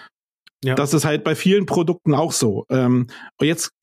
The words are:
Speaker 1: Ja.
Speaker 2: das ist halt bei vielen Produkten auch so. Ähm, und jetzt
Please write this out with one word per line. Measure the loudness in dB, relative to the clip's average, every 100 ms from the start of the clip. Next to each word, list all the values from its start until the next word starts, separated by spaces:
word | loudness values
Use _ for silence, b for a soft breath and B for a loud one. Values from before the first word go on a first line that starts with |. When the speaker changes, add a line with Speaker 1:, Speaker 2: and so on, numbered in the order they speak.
| B _ _ _ _ _ -4
Speaker 1:
Ja. |
Speaker 2:
das | -2 0 0
ist | 0
halt | 0
bei | -2 0
vielen | 2 2 2
Produkten | 0 0 -2 0 0
auch | 0
so. | 0 0 -2 -2
Ähm, | 0 2 2 0 B B -2
und | -2
jetzt | -2 -6 _